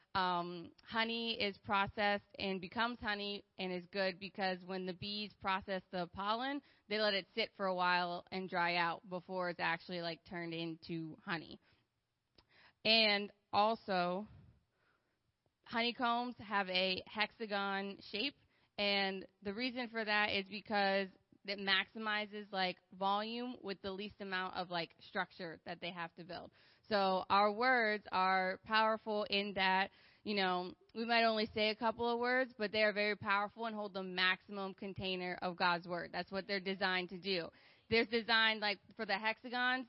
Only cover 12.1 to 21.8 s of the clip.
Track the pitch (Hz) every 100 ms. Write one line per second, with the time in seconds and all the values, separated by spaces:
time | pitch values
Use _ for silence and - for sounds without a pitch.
12.1 | _ _ _ _ _ - _ 220 226 214
13.1 | 202 202 - _ 202 214 226 - 185 175
14.1 | 185 214 - - - _ _ _ _ _
15.1 | _ _ _ _ _ - 240 233 233 240
16.1 | 233 247 240 208 202 190 185 190 185 -
17.1 | 214 214 - 214 202 196 196 196 185 -
18.1 | 202 277 - _ _ _ - 202 202 196
19.1 | 190 - _ 202 202 254 240 233 226 214
20.1 | 208 - 202 190 202 - 208 196 196 190
21.1 | - _ - 196 202 196 190